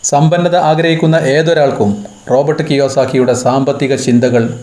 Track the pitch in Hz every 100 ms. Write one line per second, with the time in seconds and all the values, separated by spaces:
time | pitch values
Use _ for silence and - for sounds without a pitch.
0 | - 143 156 175 175 175 156 156 165 160
1 | 160 160 131 143 165 160 139 - 104 101
2 | - - - 127 143 156 156 143 139 139
3 | 131 131 123 117 123 135 135 135 135 135
4 | - 120 123 120 113 -